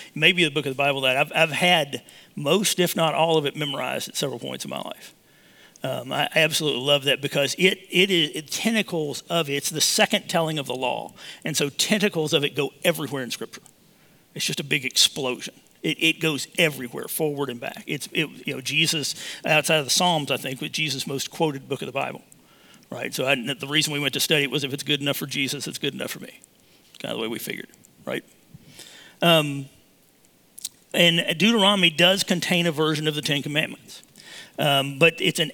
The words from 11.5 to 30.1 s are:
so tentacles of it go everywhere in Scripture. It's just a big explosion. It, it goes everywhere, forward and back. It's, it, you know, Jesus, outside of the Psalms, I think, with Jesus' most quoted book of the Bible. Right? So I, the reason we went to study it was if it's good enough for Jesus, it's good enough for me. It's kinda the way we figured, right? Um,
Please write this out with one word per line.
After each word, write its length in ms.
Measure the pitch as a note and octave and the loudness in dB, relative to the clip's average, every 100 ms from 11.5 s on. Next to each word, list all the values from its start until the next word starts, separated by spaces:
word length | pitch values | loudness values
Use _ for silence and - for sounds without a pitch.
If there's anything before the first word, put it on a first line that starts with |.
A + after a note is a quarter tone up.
so 140 | C#3+ C#3+ | -2 -2
tentacles 640 | - - G#3 - E3 D3+ | 0 0 2 2 0 0
of 120 | D#3+ | 2
it 100 | C#3+ | 0
go 160 | C#3+ C#3 - | 0 -4 0
everywhere 400 | F3 D#3 C#3 C3+ | 0 0 -4 -6
in 80 | A#2 | -6
Scripture. 300 | - A#2 - - _ _ _ _ _ _ | -8 -10 -14 -20 _ _ _ _ _ _
It's 120 | D#3 - | -6 -4
just 140 | D#3+ | -4
a 40 | |
big 220 | C#3+ D3 B2+ | -2 -2 0
explosion. 640 | - - - C3 B2 - - _ _ | 2 2 2 -4 -4 -8 -14 _ _
It, 200 | D#3+ D3+ | -4 2
it 180 | D#3+ D#3+ | 2 2
goes 280 | D#3+ C#3 - - | 0 -2 -2 2
everywhere, 520 | D#3+ C3+ B2 - - | 2 0 -8 -8 -6
forward 420 | - D#3 C#3+ C#3 | -2 -2 -2 -4
and 100 | A#2+ | -6
back. 240 | C3+ - - | -10 -10 -8
It's, 220 | D3+ - | -8 -4
it, 360 | - D#3 - - | -4 -4 -6 -8
you 80 | |
know, 80 | C3 | -6
Jesus, 520 | B2+ D3+ D#3+ D#3+ C3+ - - - | -4 0 0 0 -4 -6 -10 -6
outside 360 | - D#3 C#3+ D#3 | 0 2 4 2
of 40 | |
the 60 | C3 | 2
Psalms, 400 | - F3+ D#3+ C#3 | 2 4 2 0
I 80 | C3 | -2
think, 240 | C3+ C3 | -4 -8
with 100 | D3+ | -6
Jesus' 340 | - D#3 C3 D3+ | -4 -4 -4 -4
most 240 | C#3 - | -6 -6
quoted 380 | - D#3+ C3+ B2+ | -2 0 -2 -6
book 140 | C3+ | -6
of 40 | C3+ | -4
the 60 | |
Bible. 300 | C3+ C3 - - - _ _ - - _ | -4 -6 -8 -16 -20 _ _ -20 -20 _
Right? 180 | - A#2+ | -8 -6
So 140 | - C3 | -2 0
I, 80 | |
the 320 | C3+ A#2+ C#3 C#3 | 0 -2 -6 -2
reason 260 | D3+ D3+ | 0 0
we 60 | C#3+ | 0
went 160 | C#3+ | -2
to 60 | C3 | -2
study 240 | - D#3 | 2 2
it 60 | C#3 | 2
was 120 | C#3+ | 0
if 100 | C#3+ | -2
it's 120 | C#3+ | -4
good 160 | - D3 | -2 -2
enough 160 | C#3 C3+ | 0 -2
for 100 | C#3+ | -4
Jesus, 400 | D3 C3 C#3+ D#3 | -2 -2 -2 -6
it's 120 | D3 | -4
good 160 | C#3+ | -4
enough 180 | C3 B2 | -4 -6
for 80 | - | -8
me. 200 | - - - _ _ _ _ | -14 -18 -20 _ _ _ _
It's 80 | - | -12
kinda 180 | - A#2 | -8 -4
the 40 | |
way 60 | A2 | -4
we 140 | A#2 | -6
figured, 280 | - - - - - _ | -8 -8 -12 -20 -20 _
right? 200 | - C2 - _ _ - - - - - - - | -8 -6 -8 _ _ -20 -20 -20 -20 -20 -20 0
Um, 460 | E3+ D#3+ D3 C#3 C3+ - _ _ _ | 6 6 4 -2 -8 -16 _ _ _